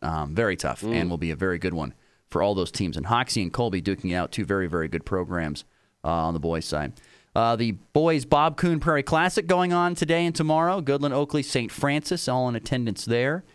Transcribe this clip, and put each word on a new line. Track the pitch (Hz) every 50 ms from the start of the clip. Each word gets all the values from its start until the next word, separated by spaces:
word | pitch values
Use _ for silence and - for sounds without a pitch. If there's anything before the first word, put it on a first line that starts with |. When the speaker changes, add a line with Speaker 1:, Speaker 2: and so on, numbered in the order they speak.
Speaker 1:
um, | - 82 80 78 76 73
very | 78 101 117 104 92
tough, | 80 - 69 65 -
Speaker 2:
Mm. | 101 110 117
Speaker 1:
and | 82 87 87
will | 87 78
be | 85 82
a | 78
very | 73 92 95 90 82
good | 90 92 85
one | 82 73 62 - - _ _ _ _ _ _
for | - 78
all | 95 101 104
those | 92 87 -
teams. | - - 101 85 76
And | 78 78
Hoxie | 95 117 120 127 - - 117
and | 95 85
Colby | - - 120 113 92 92
duking | 82 98 95 - - 92
it | 87
out, | 90 85 -
two | - - 98
very, | 85 98 98 92 82
very | 80 85 82
good | 76 - 80 -
programs, | - 98 92 90 82 90 85 80 76 73 - - _ _ _ _ _ _ _ -
uh, | 78
on | 85 85 80 82 85
the | 80
boys' | 73 82 82 80 78
side. | - 76 73 73 67 - - - - - - _ _
Uh, | - - 113 117 117
the | 110 120 113 98 - - _
boys' | - 151 160 165 160 147 123
Bob | - 151 143 151 165 147
Coon | - 180 175 165 151
Prairie | 143 165 156 143 135
Classic | - 160 160 175 185 - 220 202
going | 165 185 180 180 180
on | 175 175 175 175 175
today | - 170 151 165 170 170
and | 170 165
tomorrow. | - 160 156 156 156 165 170 185 202
Goodland, | 151 131 139 139 143 143
Oakley, | 127 143 147 143 - 151 139
Saint | - - 135 117 104
Francis, | - - - 143 143 151 147 - 185 165 -
all | - 127 127 127 123
in | 120
attendance | 113 - - 139 123 120 113 95 - -
there. | 113 117 120 123 139 156 185 - -